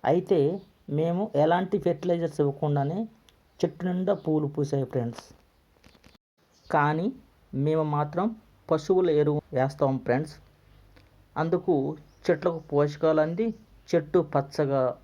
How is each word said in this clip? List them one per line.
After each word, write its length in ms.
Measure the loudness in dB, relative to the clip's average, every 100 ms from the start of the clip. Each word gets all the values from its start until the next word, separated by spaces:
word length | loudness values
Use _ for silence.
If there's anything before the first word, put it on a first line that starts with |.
అయితే 360 | 2 0 2 2 2 0 -10 _ -6 -2
మేము 260 | 0 -2 -2 2
ఎలాంటి 340 | 2 2 0 -2
ఫెర్టిలైజర్స్ 520 | 0 -2 -2 0 -2 0
ఇవ్వకుండానే 580 | -2 0 -2 0 -2 -4 -8 _ _ _ _ _
చెట్టు 220 | -4 -4 -4
నిండా 260 | -4 -2 -2
పూలు 240 | 0 -2 -2 -4
పూసాయి 300 | -2 -2 -2
ఫ్రెండ్స్. 340 | -4 -4 -8 -18 -20 _ _ _ _ -20 _ -20 _ _ _ _ _ -2
కానీ 320 | 2 2 2 -2 -6 -20 _ _ -4
మేము 200 | 0 0 0
మాత్రం 320 | -2 -2 -2 -4 -4 _ _ -2
పశువుల 400 | -2 2 2 4 4
ఎరువు 200 | 2 0 -2 -2
వేస్తాం 400 | -2 2 0 0
ఫ్రెండ్స్. 300 | 0 -2 -2 -12 -20 _ _ -20 -20 -20 _ _ _ -6
అందుకు 380 | -2 -2 2 0 0 -6 -14 _ -2
చెట్లకు 340 | 0 0 -4 -2
పోషకాలు 520 | 0 0 2 2 2
అంది 220 | 0 0 -4 -4 -16 -20 0
చెట్టు 280 | 0 2 0 2
పచ్చగా 500 | -2 -2 -2 0 2 0 -2